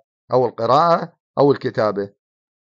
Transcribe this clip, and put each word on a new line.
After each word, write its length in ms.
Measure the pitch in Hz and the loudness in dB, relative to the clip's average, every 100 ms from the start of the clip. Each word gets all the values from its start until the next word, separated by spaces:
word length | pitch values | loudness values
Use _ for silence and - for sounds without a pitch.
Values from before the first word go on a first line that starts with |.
| _ _ - | _ _ -4
أو 120 | 123 120 | -2 -2
القراءة 680 | - 113 139 170 170 170 _ _ - | -2 0 2 2 0 -2 _ _ 0
أو 140 | 143 | 0
الكتابة. 580 | 135 123 107 107 98 101 _ _ _ _ _ | 0 -4 -4 -2 -4 -8 _ _ _ _ _